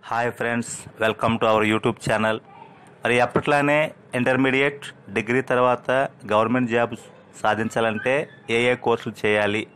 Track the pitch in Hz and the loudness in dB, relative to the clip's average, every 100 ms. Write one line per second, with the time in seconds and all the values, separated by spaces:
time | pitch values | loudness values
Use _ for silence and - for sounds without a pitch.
0 | - 117 120 - 117 117 113 - - - | -6 -4 -4 -4 -4 -4 -6 -12 -16 -4
1 | 110 104 120 113 117 110 107 110 120 110 | -2 0 -2 0 2 4 2 2 0 -4
2 | - 110 110 110 - - - - - - | -2 0 0 -2 -8 -20 -20 -20 -20 -6
3 | 113 120 123 - - 147 143 147 156 - | 0 2 2 0 0 2 2 2 0 -6
4 | - 127 123 127 135 131 139 143 - - | -8 -2 0 2 2 2 0 -2 -16 -20
5 | - 101 107 127 131 123 127 123 - 127 | -6 -6 0 -2 0 2 2 2 0 -2
6 | 139 - 101 107 110 127 123 117 117 113 | -2 -6 0 2 2 0 0 0 -2 -4
7 | - - - - 110 107 110 - 113 107 | -16 -20 -20 -6 -2 -2 -2 0 -2 -2
8 | 127 135 - - - 117 123 123 - 117 | -2 -2 -4 -14 -4 0 0 0 0 -2
9 | - 107 107 104 104 104 - | -4 -4 0 2 2 -2 -6